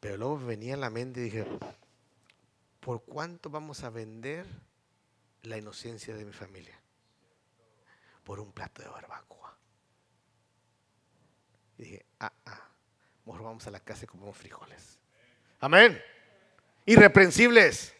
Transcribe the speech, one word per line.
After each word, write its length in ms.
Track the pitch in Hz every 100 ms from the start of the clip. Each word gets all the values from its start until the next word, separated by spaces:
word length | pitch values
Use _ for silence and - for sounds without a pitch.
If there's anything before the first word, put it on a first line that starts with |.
Pero 160 | 107 98
luego 220 | 120 147
venía 360 | 123 107 113
a 40 | 139
la 120 | 131
mente 300 | 110 123 123
y 40 |
dije, 220 | 117 110 104 - - - _ _ _ _ _ _ _ _ _ _
¿por 220 | - 120
cuánto 480 | - 147 165 170 160
vamos 320 | 151 151 139
a 80 | 127
vender 560 | 113 110 110 123 160 185 - - _ _ _ _ _ _ _
la 160 | 113 110
inocencia 560 | 104 95 117 110 -
de 100 | 107
mi 80 | 104
familia? 480 | 101 95 95 87 - _ _ _ _ _ _ _ _ _ _ _ _ _ _
Por 180 | - 98
un 120 | 104
plato 280 | - - -
de 80 | -
barbacoa. 680 | - - - - - - - _ _ _ _ _ _ _ _ _ _ _ _ _ _ _ _ _ _ _ _ _ _
Y 40 |
dije, 240 | - 95 - _
ah, 120 | 110 _ -
ah, 220 | 107 - _ _ _ _ _
mejor 180 | - 87
vamos 240 | 110 113 98
a 40 |
la 100 | 101
casa 240 | - 107
y 20 | -
comemos 300 | 87 101 98
frijoles. 600 | - - - - - - _ _ _ _ _ _
Amén. 400 | 135 170 226 147 - - - - - - _ _
Irreprensibles. 1080 | - 220 202 202 185 160 240 233 175 101 - -